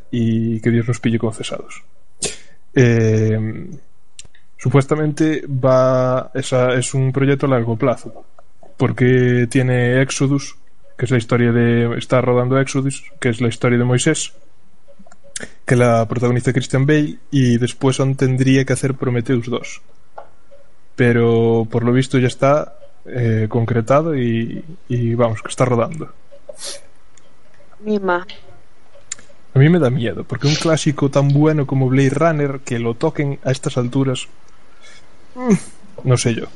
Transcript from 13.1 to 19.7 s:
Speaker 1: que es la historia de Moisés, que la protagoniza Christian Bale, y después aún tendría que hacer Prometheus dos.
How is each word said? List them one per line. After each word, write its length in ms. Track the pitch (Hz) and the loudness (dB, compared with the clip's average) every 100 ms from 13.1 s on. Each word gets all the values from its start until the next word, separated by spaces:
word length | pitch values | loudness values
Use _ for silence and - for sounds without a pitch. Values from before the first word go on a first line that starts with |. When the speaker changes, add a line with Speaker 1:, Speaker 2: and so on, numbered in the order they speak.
| - | -2
Speaker 1:
que 100 | 123 | -2
es 100 | 113 | 0
la 60 | 120 | 0
historia 300 | - 127 120 | 0 2 2
de 80 | 123 | 4
Moisés, 480 | 123 160 151 - - - - - - - - - - - - - - - | 4 2 0 -2 -10 -14 -14 -14 -14 -14 -14 -14 -14 -14 -12 -12 -10 0
que 100 | 123 | 4
la 300 | 120 113 110 | 6 4 2
protagoniza 460 | 117 120 123 131 | 0 0 2 2
Christian 320 | 131 - 131 135 | 0 0 0 4
Bale, 320 | 151 151 - - | 2 2 -4 -2
y 260 | 139 123 117 | 2 4 4
después 420 | 120 - 135 127 | 0 0 0 2
aún 160 | 135 135 | 0 2
tendría 500 | 131 127 131 135 131 | 2 2 4 4 2
que 80 | |
hacer 200 | 123 135 131 | 0 -2 -2
Prometheus 520 | 127 120 113 123 117 | -2 -2 0 0 0
dos. 340 | - - | -6 -6